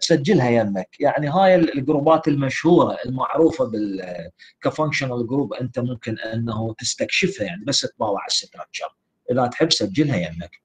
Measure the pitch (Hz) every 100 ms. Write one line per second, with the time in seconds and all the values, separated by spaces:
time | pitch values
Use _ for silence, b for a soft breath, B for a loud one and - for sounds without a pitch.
0 | - 160 143 175 123 117 104 95 - -
1 | 143 127 147 180 190 180 160 139 127 147
2 | 156 156 156 139 135 - 165 170 - -
3 | 127 131 123 151 160 - 120 107 104 95
4 | 90 87 85 - b _ 135 - 151 -
5 | 131 123 117 139 107 113 123 123 123 120
6 | 117 110 113 113 117 110 113 110 - -
7 | - - 180 - 87 92 120 127 - -
8 | 110 95 87 - - - - - - -
9 | _ _ - 127 120 - 160 - 101 95
10 | 147 104 80 82 - -